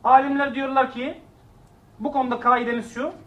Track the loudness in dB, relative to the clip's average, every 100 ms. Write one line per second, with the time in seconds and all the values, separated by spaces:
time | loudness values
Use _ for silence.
0 | 6 6 4 -2 -2 -4 -2 0 0 -4
1 | -10 -10 -20 _ _ -20 -20 _ _ -8
2 | -4 -2 -4 0 2 2 0 -6 -8 -8
3 | -8 -10